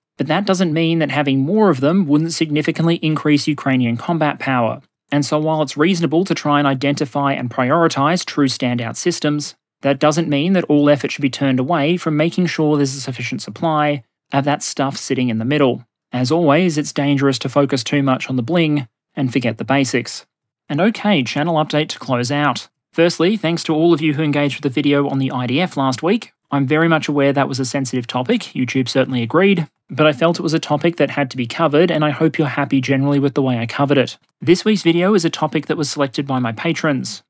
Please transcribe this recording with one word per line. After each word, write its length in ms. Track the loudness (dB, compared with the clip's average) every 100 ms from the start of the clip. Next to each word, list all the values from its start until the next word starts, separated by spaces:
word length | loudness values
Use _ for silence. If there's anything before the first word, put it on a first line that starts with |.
| _ -8
but 100 | -2
that 180 | 0 0
doesn't 260 | 0 0
mean 280 | 2 2 2
that 120 | 0
having 280 | 0 2 2
more 300 | 2 4 4
of 120 | 4
them 260 | 2 2 2
wouldn't 240 | 2 2
significantly 640 | -2 -2 0 -2 0 0 0
increase 500 | 0 0 2 2 2
Ukrainian 500 | -2 0 0 0 -2
combat 420 | -2 0 0 -2
power. 420 | -2 0 0 -4 -12 _ _
And 140 | -2 0
so 140 | 0
while 220 | 0 0
it's 140 | -2 0
reasonable 480 | 2 2 2 0
to 100 | 0
try 260 | -2 0 2
and 80 | 2
identify 640 | 0 0 -2 -2 -2 -2
and 160 | -2 -4
prioritize 760 | -2 0 4 2 2 0 0 -2
true 220 | 0 0
standout 480 | 0 -2 -2 -4 -4
systems, 600 | -2 -2 -2 -2 -6 -12 _ _
that 180 | -2 2
doesn't 300 | 2 2 0
mean 240 | 0 2
that 120 | 0 2
all 240 | 2 4
effort 220 | 2 0
should 100 | -4
be 80 | -4
turned 300 | 0 0 0
away 360 | 0 0 0 0
from 200 | 0 0
making 280 | 0 0 -2
sure 300 | 0 2 2
there's 200 | 0 -2
a 60 |
sufficient 400 | -8 -8 -8 -8
supply 640 | -10 -6 -2 0 0 -2 -8 _ _
of 140 | -2 0
that 180 | -2
stuff 320 | -4 -4 -4 -4
sitting 320 | -6 -2 0
in 80 | -2
the 80 | 0
middle. 400 | 2 2 0 -8 _ _
As 180 | -4 0
always, 460 | 2 4 4 2 0
it's 160 | -4
dangerous 460 | -2 0 2 2 0
to 100 | -2
focus 340 | 0 0 0
too 200 | -2 0
much 260 | 0 0 -2
on 80 | -4
the 40 |
bling 460 | 0 0 2 0 -4 _ _ -4
and 180 | -2
forget 240 | 0 -2 -4
the 80 | -2
basics. 600 | 0 0 -2 -4 -10 -16 _ _ _ _
And 100 | 0
okay, 440 | 0 0 0 0
channel 320 | 0 -2 -2 0
update 340 | 0 -2 -4
to 100 | -6
close 320 | -4 -4 -2
out. 380 | 0 0 -2 -8 _ _
Firstly, 460 | 2 2 4 0 2
thanks 260 | -2 -2 -2
to 100 | 2
all 180 | 4
of 80 | 4
you 140 | 2 0
who 80 |
engaged 340 | 0 0 0 -2
with 60 |
the 180 | -2 0
video 260 | 2 2 0
on 120 | -2
the 120 | -2
I 140 | -4 -2
D 160 | -2
F 160 | -2 -2
last 240 | -2 0
week. 320 | 0 -2 -4 _ _
I'm 160 | -2 2
very 220 | 2 4
much 200 | 2 0
aware 240 | 2 2
that 160 | 2 0
was 120 | -2
a 60 | -4
sensitive 420 | -4 -4 -4 -4
topic, 340 | -4 -2 -2
YouTube 480 | -4 -6 -2 -2 0
certainly 320 | 0 0 0
agreed, 460 | 0 2 4 2 0 _ _
but 180 | 0 2
I 60 |
felt 260 | 4 0 0
it 40 |
was 120 | 0 -2
a 40 |
topic 360 | 0 0 0 0
that 160 | -2
had 180 | 0 -4
to 60 | -4
be 80 | -6
covered, 460 | -2 2 4 2
and 120 | 2
I 60 | 0
hope 300 | 0 0 2
you're 80 | -2
happy 340 | -2 0 0
generally 380 | 0 0 2 2
with 160 | 2 0
the 60 |
way 160 | 0 0
I 80 | -4
covered 320 | -2 2 2
it. 180 | 2 -4 _ _
This 240 | 2 2 4
week's 160 | 2
video 320 | 2 2 2
is 120 | 2 0
a 40 |
topic 380 | -2 -2 -2 -4
that 100 | -4
was 140 | -4
selected 340 | -2 -2 -2 -4
by 140 | -2
my 140 | -2
patrons, 680 | -4 -4 -2 -2 -2 -4 -12 -18